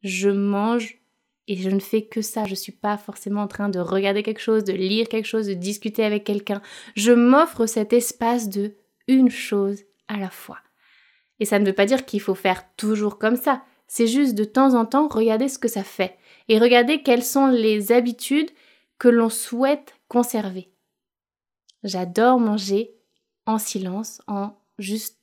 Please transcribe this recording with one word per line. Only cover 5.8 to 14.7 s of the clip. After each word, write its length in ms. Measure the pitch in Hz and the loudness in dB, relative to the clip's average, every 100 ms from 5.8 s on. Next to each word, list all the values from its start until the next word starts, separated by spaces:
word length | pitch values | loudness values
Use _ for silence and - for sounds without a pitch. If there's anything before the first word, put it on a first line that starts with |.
| 220 214 | -8 -2
avec 220 | 214 208 | -2 -2
quelqu'un. 360 | 208 208 202 202 - - - - | -2 -6 -4 -8 -8 -20 -14 -2
Je 160 | 214 | 4
m'offre 540 | 240 240 269 330 - 226 | 6 8 6 4 0 -2
cet 260 | 226 208 | -2 2
espace 560 | 240 240 - 233 240 220 | 2 0 -4 -2 -2 -4
de 260 | 196 202 208 _ _ - | -6 -6 -10 _ _ 2
une 240 | 262 254 | 4 4
chose 540 | - - 208 196 202 _ _ _ | 2 -4 -2 -2 -4 _ _ _
à 80 | 208 | -8
la 140 | 190 | -8
fois. 280 | - - - _ _ _ _ _ _ _ _ | -12 -20 -20 _ _ _ _ _ _ _ _
Et 60 | |
ça 160 | 208 202 | -2 2
ne 40 | |
veut 80 | 202 | 2
pas 140 | 190 202 | 2 2
dire 200 | 262 262 | 0 -2
qu'il 140 | 202 | -6
faut 140 | 202 | -4
faire 300 | 190 196 185 - - | -2 -2 -2 -6 -8
toujours 420 | 214 214 208 202 | -4 -2 -2 -2
comme 180 | 214 247 | -2 0
ça. 260 | 294 262 - _ _ | 0 -2 -4 _ _
C'est 220 | - 233 | 0 0
juste 260 | 247 277 | 2 0
de 80 | 208 | 0
temps 320 | 214 254 269 | -2 2 4